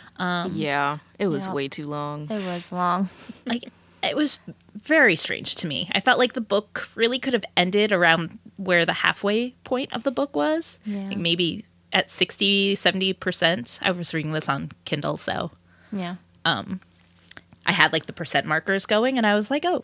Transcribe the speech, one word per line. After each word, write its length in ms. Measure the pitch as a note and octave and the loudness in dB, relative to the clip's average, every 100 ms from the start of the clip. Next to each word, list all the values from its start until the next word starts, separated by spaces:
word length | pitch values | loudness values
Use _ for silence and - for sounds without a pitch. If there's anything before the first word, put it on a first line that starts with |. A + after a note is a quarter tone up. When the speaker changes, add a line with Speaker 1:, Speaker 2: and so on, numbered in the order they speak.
| - - | -14 -6
Speaker 1:
Um, 340 | F3+ F3 F3+ | -2 -2 -2
Speaker 2:
Yeah, 440 | D#3+ D3+ C#3+ C#3+ D3 - - | -2 0 0 0 -2 -8 -4
it 100 | G3+ | -2
was 160 | D3 | 0
Speaker 3:
Yep. 100 | C#3 | -2
Speaker 2:
way 140 | D3 C#3 | -4 -4
too 180 | - D3 | -6 -8
long. 380 | D3 D3 D3 D3+ | -6 -6 -6 -6
Speaker 3:
It 140 | A3 | -6
was 260 | F#3 F3 F3 | -4 -6 -6
long. 380 | F3+ F3+ F3 G3 - - - - | -2 0 0 -2 -6 -20 -14 -6
Speaker 1:
Like, 180 | A#3+ - - _ _ | -6 -8 -20 _ _
it 100 | - - | -2 0
was 220 | D4+ - - - _ | -2 -4 -12 -20 _
very 420 | G#3+ - D#4 B3+ D#3+ | -10 2 6 6 4
strange 380 | - - - - | -2 -6 -8 -6
to 100 | E3+ | -4
me. 240 | B2+ - | -4 -2
I 80 | - | 0
felt 180 | B3+ B3+ | 2 4
like 160 | B3 | 2
the 60 | C4 | 0
book 480 | A3 G3+ G#3 - - | -2 0 -2 -8 -8
really 240 | - A#3 B3+ | 0 0 0
could 140 | C4+ | 0
have 120 | A#3+ - - | -2 0 2
ended 340 | F3+ G3+ G#3+ | 4 4 4
around 460 | G3 F3 E3 E3 - - - | 6 6 6 2 -6 -18 -8
where 280 | F#3+ F3 E3 | 2 4 4
the 60 | |
halfway 600 | E3 F3 F#3 G3+ G#3+ B3 - | 2 2 2 0 0 -2 -6
point 280 | - B3+ C#4 | -4 -4 -2
of 120 | - | -4
the 80 | C#4 | -4
book 240 | B3 C#4+ D4 | -2 -2 0
was. 420 | D4 D#4 - - | 0 0 -4 -12
Speaker 3:
Yeah. 240 | G#3+ G3+ G3 | -8 -6 -6
Speaker 1:
Like, 100 | G3 | -2
maybe 460 | E3+ E3+ F3 F#3+ - _ - | 0 2 0 -2 -10 _ -2
at 180 | F#3+ - | -2 0
sixty, 640 | - - - G3 G3 G3 | -2 -2 0 2 2 2
seventy 380 | G3+ F3+ F#3 F#3+ | 2 0 0 0
percent. 640 | F#3 - F3 E3 F#3 A#3+ - | -2 -4 0 2 0 -4 -4
I 80 | - | -2
was 220 | F3+ E3+ | -2 -4
reading 180 | E3 D3+ | -4 -2
this 160 | D#3 D#3 | -2 -2
on 200 | C#3 D#3+ - | -4 -4 -10
Kindle, 320 | - D3+ D3 D3 | -6 -4 -4 -4
so. 340 | - - - - _ _ - | -4 -4 -4 -8 _ _ -10
Speaker 3:
Yeah. 260 | G3+ F3 F3+ _ _ | -8 -6 -10 _ _
Speaker 1:
Um, 360 | - B2+ - F#3 - _ _ _ - - _ - | -2 -2 -4 -10 -12 _ _ _ -20 -20 _ -8
I 80 | - | -2
had, 200 | F3 D#3 | 2 4
like, 140 | D#3+ - | 2 -4
the 60 | |
percent 340 | - E3 C#3+ D3 | -10 -4 -2 0
markers 400 | D#3 - G3 - | -2 0 -2 0
going, 300 | G#3+ B3 C4 | 2 2 2
and 80 | G#3+ | 4
I 80 | |
was 160 | G#3 G#3+ | 2 2
like, 140 | C#4+ | -2
"Oh, 180 | E4+ F4 | 0 -2